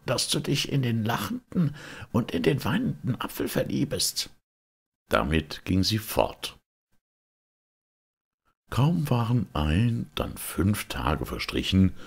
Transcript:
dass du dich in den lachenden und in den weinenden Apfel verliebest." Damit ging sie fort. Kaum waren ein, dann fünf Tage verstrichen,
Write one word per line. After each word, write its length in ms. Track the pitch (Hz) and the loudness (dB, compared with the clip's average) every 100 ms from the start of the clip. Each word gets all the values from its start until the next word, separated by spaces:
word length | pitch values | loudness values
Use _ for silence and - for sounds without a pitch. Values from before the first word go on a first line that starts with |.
| - | -4
dass 240 | 123 - | -2 0
du 100 | 160 | -2
dich 320 | 147 139 - | 0 -2 0
in 120 | 139 | 0
den 200 | 123 113 | 0 0
lachenden 720 | 107 117 104 247 - - 151 147 - - - | 0 -2 -4 -8 -4 0 0 -2 -14 -16 -2
und 180 | - - | -2 0
in 100 | - | 0
den 200 | - 147 | 2 2
weinenden 560 | - 214 247 - - - | 0 0 0 -4 -4 -4
Apfel 280 | - - - | -6 -6 -2
verliebest." 840 | - - - 143 - - - - - _ _ _ _ _ _ _ | -2 -2 -2 -2 -2 -2 -2 -8 -12 _ _ _ _ _ _ _
Damit 560 | - 58 80 78 - - | 2 4 2 0 -10 0
ging 180 | 95 | 2
sie 140 | 95 107 | 2 0
fort. 640 | - - - - - - _ _ _ _ _ _ _ _ _ _ _ _ _ _ _ _ _ _ _ _ _ | -2 0 0 -2 -12 -12 _ _ _ _ _ _ _ _ _ _ _ _ _ _ _ _ _ _ _ _ _
Kaum 400 | - 139 175 147 | 2 2 2 0
waren 380 | 123 113 123 - | 0 2 0 0
ein, 580 | - 76 80 120 117 120 | 0 2 4 4 0 -4
dann 240 | - - - | -4 -6 -6
fünf 500 | - - 92 104 - | -8 0 2 2 -4
Tage 380 | - 64 78 - | -4 0 0 -2
verstrichen, 680 | 60 - - - 95 92 - | -6 -4 -4 2 6 6 4